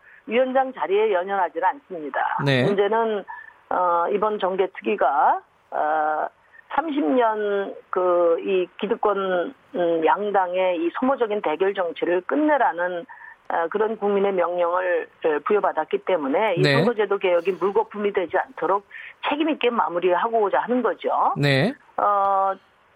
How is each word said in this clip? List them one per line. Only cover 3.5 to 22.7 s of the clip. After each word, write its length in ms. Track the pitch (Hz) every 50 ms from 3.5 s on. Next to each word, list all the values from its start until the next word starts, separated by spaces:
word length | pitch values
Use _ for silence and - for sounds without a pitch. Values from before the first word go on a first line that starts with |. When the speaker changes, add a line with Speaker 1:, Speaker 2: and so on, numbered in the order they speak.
| - _ _ -
Speaker 1:
어, 340 | - 180 180 175 170 170 170 170 202
이번 260 | 196 208 214 214 208
정개특위가, 1000 | 202 180 190 185 190 180 - - - 220 214 196 190 165 139 147 175 226 320 381 - _ _ _ _ - -
어, 540 | - 151 151 156 156 151 156 151 156 156 - _ _ _ _ - - - - -
삼십 300 | - 311 330 269 294 311
년 680 | 302 269 254 233 220 214 214 208 202 202 196 196 190 - - - _
그 480 | - 185 180 180 175 175 175 170 165 175
이 280 | 190 196 196 185 180 170 _ -
기득권, 760 | - 196 233 - - 214 202 196 190 190 185 180 170 - - _ _ _ -
음, 320 | 180 175 170 170 165 160
양당의 680 | 156 160 180 208 208 196 196 185 175 180 185 185 185 175 160
이 120 | 170 170 - -
소모적인 420 | 254 254 277 220 240 208 208 208 -
대결 320 | 160 151 151 190 196 202
정치를 460 | 196 180 170 156 - 165 160 180 185 180
끝내라는, 800 | - 269 285 302 302 302 269 233 - - 170 175 180 180 170 - - - - - - - _ _ -
어, 180 | 180 175 165 165 -
그런 240 | 208 220 214 226 214
국민의 340 | 202 208 202 202 196 202 196
명령을, 760 | 180 170 170 175 180 175 170 175 185 185 180 175 165 - - _ - -
어, 140 | 165 151 147 147
부여받았기 520 | - 208 202 185 175 151 156 156 - - - -
때문에 480 | - 185 165 143 131 143 185 220 214 180 160
이 40 | 147
Speaker 2:
네. 140 | 147 139
Speaker 1:
선거제도 420 | 139 165 233 233 208 214 196 202 202
개혁이 340 | - 185 175 170 165 190 185
물거품이 600 | 160 170 202 196 220 214 214 - 202 208 202 196
되지 260 | 202 180 156 - 175
않도록 480 | - - - - 165 160 190 202 - - - - - - - _ - -
책임 220 | 294 294 320 320
있게 200 | 302 - - 240
마무리하고자 920 | 240 220 170 160 170 175 175 185 180 175 196 233 226 226 208 190 170 160
하는 220 | 147 190 247 254 233
거죠. 520 | 202 170 - - 131 - 135 185 269 392
Speaker 2:
네. 380 | 151 143 143 139 131 151 226 285 - _ _ -
Speaker 1:
어, 560 | - - 202 208 202 196 196 196 190 196 196 190 196 _ _